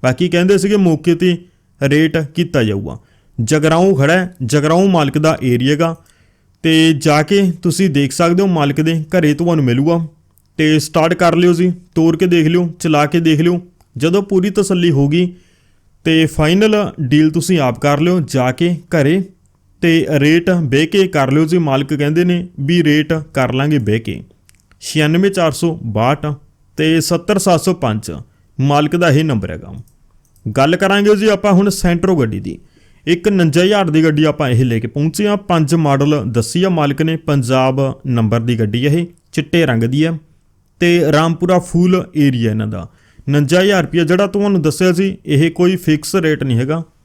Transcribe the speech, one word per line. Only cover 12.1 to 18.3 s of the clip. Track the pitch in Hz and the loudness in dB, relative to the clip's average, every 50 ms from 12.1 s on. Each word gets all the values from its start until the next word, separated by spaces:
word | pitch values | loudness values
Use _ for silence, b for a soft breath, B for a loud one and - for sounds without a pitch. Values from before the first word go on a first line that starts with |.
| 165 | 2
ਕੇ | 165 185 | 2 0
ਦੇਖ | 180 175 170 156 156 | 2 2 2 2 2
ਲਿਓ, | 170 180 180 170 160 - | 2 0 -2 -2 -6 -6
ਚਲਾ | - - 156 147 147 | -2 0 2 2 2
ਕੇ | 147 - 170 | 2 0 0
ਦੇਖ | 170 160 160 147 | 2 2 2 2
ਲਿਓ। | 165 175 175 175 180 - _ _ _ _ _ | 2 0 0 -2 -6 -10 _ _ _ _ _
ਜਦੋਂ | 123 131 165 175 202 196 | -2 -2 0 0 0 -2
ਪੂਰੀ | 202 196 185 180 208 | 0 0 0 0 0
ਤਸੱਲੀ | 196 214 196 196 190 180 175 175 | -2 -2 -2 0 0 0 2 0
ਹੋ | 151 139 143 139 | 2 2 0 2
ਗਈ | 151 170 180 180 180 b b b b b b b b b b b b _ _ | 2 0 0 -2 -4 b b b b b b b b b b b b _ _
ਤੇ | 165 160 160 160 | 0 2 2 2
ਫਾਈਨਲ | 151 156 - 156 151 175 196 214 214 214 208 202 - - - 151 | 0 0 0 0 2 2 2 2 2 2 0 -2 -4 -6 -6 -2
ਡੀਲ | 123 147 151 156 156 | 0 2 2 2 2
ਤੁਸੀਂ | 156 175 - - 185 165 | 0 -2 -2 0 0 0
ਆਪ | 139 127 120 123 | 0 0 -2 -2
ਕਰ | - 143 143 139 | 0 0 0 2
ਲਿਓ | 156 175 180 185 151 | 0 0 0 -2 -2
ਜਾ | 117 | -2